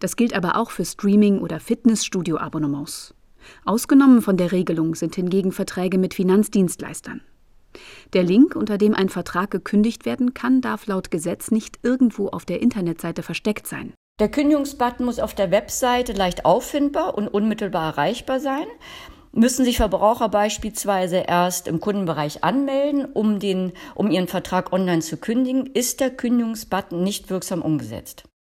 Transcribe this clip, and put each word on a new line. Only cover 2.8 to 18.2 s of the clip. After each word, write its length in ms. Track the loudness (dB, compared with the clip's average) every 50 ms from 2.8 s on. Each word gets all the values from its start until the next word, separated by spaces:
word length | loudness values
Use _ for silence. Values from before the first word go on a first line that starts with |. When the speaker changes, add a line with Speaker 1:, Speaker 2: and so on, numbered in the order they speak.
| -6 -8 -12 -14 -16 -18 -20 _ _ _ -20 _ -20 -20 -20 -10 -4
Speaker 1:
Ausgenommen 580 | -2 -2 -2 2 6 6 8 10 10 8 8
von 140 | 6 4 2
der 140 | 2 2 2
Regelung 460 | 2 0 0 0 0 0 0 0 -2
sind 180 | -2 -4 -4 -2
hingegen 380 | -4 -2 0 0 0 0 0
Verträge 460 | -2 -2 -4 -4 -4 -4 -2 0 2 2
mit 160 | 2 0 0
Finanzdienstleistern. 1080 | 0 2 4 4 4 4 4 2 2 2 2 0 -4 -10 -12 -12 -12 -12 -12 -12 -14 -14 -18 _ _ _ _ _ -20 _ _ -20 -20 -20 -20 -20 -20 -8 -2 0
Der 100 | 2 2
Link, 320 | 6 6 6 6 6 4
unter 220 | 0 -4 -4 0 2
dem 160 | 2 2 2
ein 140 | 2 0 -2
Vertrag 440 | -2 -6 -8 -4 -4 -4 -4 -2
gekündigt 520 | -4 -6 -4 0 2 2 2 2 0 -4 -6
werden 300 | -6 -4 -2 -2 -2 -2
kann, 260 | -2 0 2 2 2
darf 280 | 2 0 -4 -6 -6 -4
laut 240 | -4 -4 -4 -4
Gesetz 400 | -4 -4 -4 -4 -6 -6 -6 -6
nicht 260 | -6 -6 -6 -8 -10 -4 -2
irgendwo 420 | -2 2 4 2 2 2 -2 -6
auf 180 | -6 -6 -8 -6
der 160 | -6 -4 0
Internetseite 600 | 0 0 0 0 -2 -4 -4 -4 -6 -8 -6 -8
versteckt 460 | -8 -8 -8 -4 -2 -2 -4 -4 -6 -12
sein. 240 | -12 -12 -12 -14 -16 _ _ _ _ -2
Speaker 2:
Der 100 | -2 0
Kündigungsbutton 800 | 0 0 2 4 2 2 0 -2 -4 -2 -2 -2 -2 -2 -4
muss 140 | -4 -2 -2
auf 160 | -4 -4 -2
der 160 | -2 0 2
Webseite 600 | 2 0 0 -2 -4 -2 0 0 0 0 -2 -2
leicht 320 | -2 -2 0 -2 -2 0 2
auffindbar 720 | 2 2 2 0 -2 -2 0 0 0 0 -2 -2 -2 -2
und 120 | -4 -4 -2
unmittelbar 640 | 0 0 0 0 0 -2 -4 -4 -2 -2 -2 -2
erreichbar 480 | 0 0 0 0 -2 -4